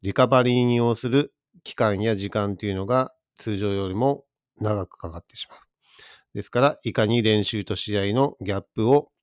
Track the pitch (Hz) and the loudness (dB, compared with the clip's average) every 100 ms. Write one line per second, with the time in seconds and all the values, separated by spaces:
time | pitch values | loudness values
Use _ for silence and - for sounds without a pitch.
0 | 98 98 123 127 123 123 123 120 117 113 | -4 0 4 4 4 2 2 2 2 0
1 | 127 131 151 _ _ 180 - - 113 98 | 0 0 0 _ _ _ -18 -2 0 0
2 | 110 104 98 107 101 98 104 95 98 127 | -2 -2 -2 -4 -4 -4 -4 -4 0 0
3 | 131 _ _ _ - 101 101 98 98 95 | 0 _ _ _ -8 -4 -2 -2 -4 0
4 | 131 139 _ _ _ _ 107 104 92 - | 0 0 _ _ _ _ -4 -4 -6 -12
5 | 82 82 _ - - - _ _ _ - | -12 -12 _ -16 -16 -18 _ _ _ -20
6 | - - _ 113 - 123 139 - 120 101 | -20 -20 _ -12 -4 2 2 0 -6 0
7 | 107 120 110 107 101 107 98 92 - 104 | 2 2 4 2 0 -4 -6 -6 -4 -2
8 | 98 113 139 - 101 98 - - 110 143 | 0 0 0 -2 -6 -6 -8 -2 4 4
9 | 147 _ | 2 _